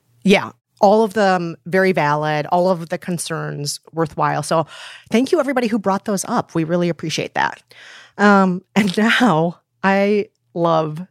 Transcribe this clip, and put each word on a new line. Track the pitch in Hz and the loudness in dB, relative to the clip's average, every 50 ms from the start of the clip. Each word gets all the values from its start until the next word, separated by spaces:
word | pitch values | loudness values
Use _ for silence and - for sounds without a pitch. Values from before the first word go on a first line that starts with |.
| _ _ _ _ - | _ _ _ _ 2
Yeah. | 190 196 185 123 113 - _ _ _ _ - | 2 2 2 2 -4 -12 _ _ _ _ 0
All | - 196 202 220 226 | 2 4 4 4 2
of | 214 185 | 0 0
them | 226 208 190 185 180 175 170 160 - - | 0 0 2 0 0 -2 -6 -10 -12 -10
very | 175 165 190 190 190 185 | -4 0 0 2 2 2
valid, | 185 151 147 147 151 151 151 151 151 143 143 - | 2 2 2 0 0 0 -2 -2 -2 -2 -2 0
all | 180 175 185 | 0 2 2
of | 190 165 170 165 | 0 -2 -4 -8
the | 180 170 | -10 -8
concerns | - - 180 165 - - 165 151 151 151 147 147 147 147 - - _ - - | -6 -6 -8 -6 -6 -8 -8 -8 -8 -8 -8 -8 -8 -8 -8 -10 _ -10 -4
worthwhile. | 160 165 156 - - 151 147 147 143 147 | -4 -4 -4 -2 -2 -2 -2 -2 -2 -2
So | - 170 160 156 - - - - - - - - - | -2 0 -2 -2 -2 -8 -20 -20 -20 -20 -20 -10 -2
thank | - 220 262 - - | 0 0 0 2 2
you, | 330 | 0
everybody | 269 262 277 254 247 214 | 0 0 0 -2 -2 0
who | 214 233 | -2 -2
brought | 190 - 190 202 - | -2 0 -2 -2 -2
those | - 208 185 - | -4 -4 -4 -4
up. | - 226 233 - - - | -4 -4 -4 -4 -2 -2
We | 170 160 | -2 -2
really | 156 175 175 175 175 | 0 0 0 0 0
appreciate | 160 - - 160 151 - - - - | -2 -4 -6 -8 -6 -6 -6 -6 -4
that. | - 69 - - - _ _ - - - - - - - - _ - | -2 -2 -2 -4 -8 _ _ -20 -20 -20 -20 -20 -20 -20 -14 _ 2
Um, | 202 208 202 196 190 185 180 180 - _ - | 4 6 6 6 4 2 0 -4 -6 _ 0
and | 196 208 208 175 - | 0 0 0 2 0
<laughs> | |
now | 208 226 220 - 254 233 165 156 165 175 170 _ _ _ _ _ - | 0 2 2 2 2 2 4 2 0 -2 -4 _ _ _ _ _ -2
I | 190 196 196 202 202 214 208 196 - _ _ _ _ - | 0 2 2 2 0 0 -2 -2 -6 _ _ _ _ -6
love | 175 170 170 165 160 156 156 151 156 185 - | -2 0 2 2 2 0 -2 -6 -10 -14 -16